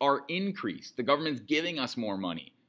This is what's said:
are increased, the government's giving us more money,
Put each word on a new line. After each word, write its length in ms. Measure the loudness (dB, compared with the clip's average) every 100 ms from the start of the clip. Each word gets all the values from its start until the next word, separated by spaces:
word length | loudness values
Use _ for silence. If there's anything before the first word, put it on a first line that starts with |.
are 220 | 4 4 2
increased, 680 | -2 -2 -2 -4 -4 -8 -4
the 60 |
government's 380 | 2 4 2 -4
giving 380 | 0 0 0 -2
us 180 | -2 -2
more 200 | -2 -2
money, 360 | -2 -4 -8 _